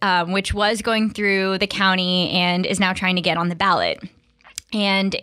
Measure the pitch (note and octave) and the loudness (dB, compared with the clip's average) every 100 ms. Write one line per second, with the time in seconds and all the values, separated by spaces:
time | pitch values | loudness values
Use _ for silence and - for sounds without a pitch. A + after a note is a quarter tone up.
0 | G3+ F3+ E3+ F#3+ G3 G3+ G#3 A3 A3+ A3 | 0 0 0 -2 -2 0 0 0 0 0
1 | A3 G#3 G#3 G3 F#3+ F#3+ G3+ - F#3+ F#3 | 0 -2 0 2 0 0 -2 0 2 2
2 | F3+ F3+ F3+ F3+ F3+ F3+ F#3 F#3 F#3+ F#3 | 0 0 0 0 0 0 0 0 0 0
3 | F#3 F3+ F3 E3 F3 E3+ G3 E3+ F2 - | 0 0 0 0 0 0 0 2 0 -4
4 | - _ _ _ - - - A3 G3+ G3 | -10 _ _ _ -20 -16 -8 -2 0 0
5 | G3 F#3 | 0 -2